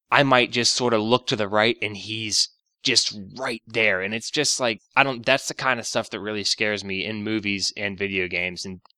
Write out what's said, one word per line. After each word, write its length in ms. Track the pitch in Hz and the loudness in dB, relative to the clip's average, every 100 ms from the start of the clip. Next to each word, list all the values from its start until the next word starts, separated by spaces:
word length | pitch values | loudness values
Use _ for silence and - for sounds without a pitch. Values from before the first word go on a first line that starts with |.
| - | 0
I 120 | 127 | 4
might 260 | 139 127 120 | 6 6 4
just 220 | 120 117 | 2 0
sort 180 | - 123 | 2 2
of 60 | 113 | 2
look 260 | 107 123 - | 4 2 2
to 80 | 110 | -2
the 120 | 101 | 0
right 280 | 107 113 120 | 2 2 2
and 160 | 104 101 | -4 -8
he's 520 | 98 110 110 98 - _ _ _ | -10 -8 -4 -2 -2 _ _ _
just 340 | - 117 - 107 98 101 | 0 2 2 -4 -12 -8
right 260 | - 117 - | -6 -6 -6
there. 340 | 113 110 92 | 0 2 2
And 100 | 98 | -2
it's 180 | 110 - | -6 -4
just 280 | 151 139 - | -2 0 0
like, 200 | 123 110 _ - | 0 -2 _ 2
I 80 | |
don't, 200 | 139 120 | 2 2
that's 220 | 120 139 - | 0 0 0
the 60 | |
kind 240 | - 131 120 | -4 -2 -2
of 60 | 107 | -2
stuff 240 | 131 110 | -4 -4
that 100 | 107 | -6
really 220 | 104 107 | -6 -4
scares 380 | 98 - 107 104 | -2 0 0 0
me 200 | 98 95 | -2 -4
in 180 | 87 107 | -4 -4
movies 480 | 107 110 101 98 92 - | -2 -2 0 -2 -2 -4
and 200 | 101 98 | -6 -4
video 300 | 101 95 90 | -2 -2 -2
games. 380 | 87 90 87 98 | -2 -4 -6 -10
And 140 | 90 _ | -12 _